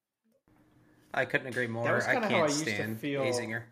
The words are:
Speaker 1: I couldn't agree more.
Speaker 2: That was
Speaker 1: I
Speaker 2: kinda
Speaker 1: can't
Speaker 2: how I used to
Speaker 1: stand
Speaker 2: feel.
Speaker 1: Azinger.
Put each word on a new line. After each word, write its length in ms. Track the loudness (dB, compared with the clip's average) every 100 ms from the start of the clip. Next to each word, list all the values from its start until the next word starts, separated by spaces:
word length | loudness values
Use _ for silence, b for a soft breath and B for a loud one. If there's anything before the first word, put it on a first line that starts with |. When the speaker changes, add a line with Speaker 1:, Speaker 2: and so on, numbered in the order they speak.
| _ _ _ _ _ _ _ _ _ _ _
Speaker 1:
I 140 | -2 0
couldn't 220 | -2 -2
agree 180 | -4 -2
more. 180 | 0
Speaker 2:
That 100 | 0 2
was 100 | 2
Speaker 1:
I 60 |
Speaker 2:
kinda 140 | 2 4
Speaker 1:
can't 100 | 4
Speaker 2:
how 60 |
I 40 | 4
used 160 | 2
to 100 | 0
Speaker 1:
stand 240 | -2 -2 -4
Speaker 2:
feel. 240 | -4 -2
Speaker 1:
Azinger. 400 | 0 0 -2 -6 -10